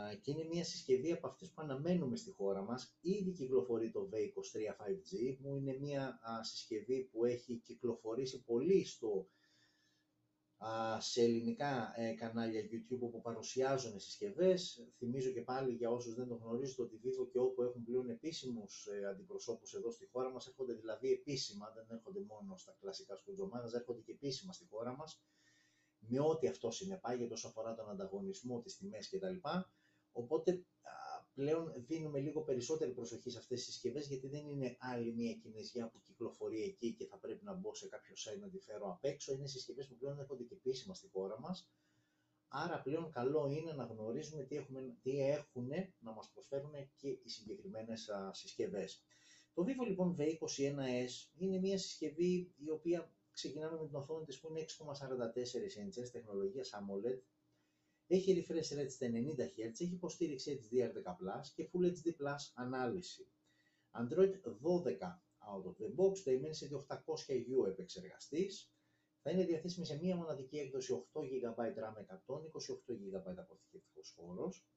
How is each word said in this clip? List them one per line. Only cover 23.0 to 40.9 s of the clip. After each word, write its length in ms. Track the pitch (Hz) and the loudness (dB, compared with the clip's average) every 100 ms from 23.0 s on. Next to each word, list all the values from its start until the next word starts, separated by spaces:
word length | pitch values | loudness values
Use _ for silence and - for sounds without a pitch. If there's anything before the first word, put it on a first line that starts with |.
| 95 95 | -8 -12
σκουτζομάνας, 560 | 101 98 98 120 117 | -8 -6 -4 -4 -4
έρχονται 280 | 120 123 113 | -4 -4 -6
και 120 | 113 | -8
επίσημα 400 | - 139 131 185 | -6 -4 -4 -6
στη 140 | - - | -14 -10
χώρα 260 | 107 120 131 | -6 -4 -4
μας. 260 | 160 - _ _ _ _ _ _ _ _ 107 | -8 -12 _ _ _ _ _ _ _ _ 0
Με 120 | 127 | 4
ό,τι 260 | 156 160 - | 6 6 2
αυτό 240 | - 113 | 2 -2
συνεπάγεται 600 | - 95 95 120 123 117 | -2 -4 -4 -2 0 0
όσο 160 | 117 117 | -4 -6
αφορά 260 | 110 113 | -6 -6
τον 160 | 113 107 | -6 -6
ανταγωνισμό, 680 | 98 95 98 95 95 123 120 | -6 -4 -4 -4 -4 -4 -4
τις 160 | 190 - | -4 -8
τιμές 320 | 98 107 - | -8 -8 -6
κτλ. 260 | 95 92 90 147 175 185 _ _ _ _ | -2 -2 -2 0 0 -2 _ _ _ _
Οπότε, 380 | 120 120 156 185 180 - _ | -8 0 4 4 2 -2 _
α, 100 | - - - - - | -16 -12 -8 -10 -10
πλέον 380 | - 143 165 160 123 | -2 2 2 2 -6
δίνουμε 420 | 120 160 156 143 | -4 -2 0 0
λίγο 240 | 147 143 | 0 0
περισσότερη 500 | 147 123 - 156 139 | 2 2 2 2 2
προσοχή 380 | 120 117 113 123 | 0 -4 -4 -6
σε 80 | 120 | -6
αυτές 260 | - 120 | -2 -2
τις 80 | - | -2
συσκευές, 340 | - 123 147 139 | -2 -2 -2 -2
γιατί 220 | 131 139 | -4 -4
δεν 180 | 147 147 | -6 -4
είναι 300 | 143 127 - | -2 -2 -2
άλλη 340 | 127 123 117 | -2 0 0
μια 180 | 113 117 | 2 0
κινέζια 560 | 107 113 110 104 120 113 | -2 -8 -10 -6 -4 -4
που 120 | - | -6
κυκλοφορεί 600 | - - 110 - 107 110 | -20 -6 -6 -4 -2 0
εκεί 320 | 98 92 117 | -2 0 -2
και 120 | - - | -2 -6
θα 120 | - | -8
πρέπει 260 | 107 90 | -8 -6
να 80 | 101 | -6
μπω 220 | 92 104 | -6 -4
σε 140 | 101 95 | -6 -8
κάποιο 260 | 104 - 95 | -12 -12 -10
site 240 | 110 101 | -6 -6
να 80 | 101 | -8
τη 100 | 95 | -10
φέρω 320 | - 104 98 | -8 -6 -4
απ' 140 | 87 | -2
έξω. 280 | 139 143 - | -2 -2 -4
Είναι 140 | 139 139 | -4 -4
συσκευές 420 | 135 - 120 135 | -6 -8 -8 -10
που 80 | 117 | -6
πλέον 220 | 139 143 | -6 -4
έρχονται 240 | 139 127 | -6 -8
και 120 | 120 | -8
επίσημα 400 | - 127 131 98 | -2 0 0 -4